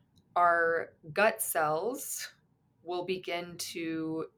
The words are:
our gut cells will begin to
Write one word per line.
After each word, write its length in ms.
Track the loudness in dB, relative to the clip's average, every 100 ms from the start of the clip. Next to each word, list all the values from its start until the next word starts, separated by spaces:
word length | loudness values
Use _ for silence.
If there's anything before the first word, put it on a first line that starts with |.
| _ _ _ 4
our 580 | 6 6 4 2 -2 -10 -6
gut 280 | 2 4 4
cells 880 | -2 0 2 2 -2 -4 -8 -8 -10 -14 _ _ _ _
will 220 | -6 -4 -2
begin 520 | -4 -2 -4 -6 -10
to 680 | -8 -6 -4 -4 -4 -4 -6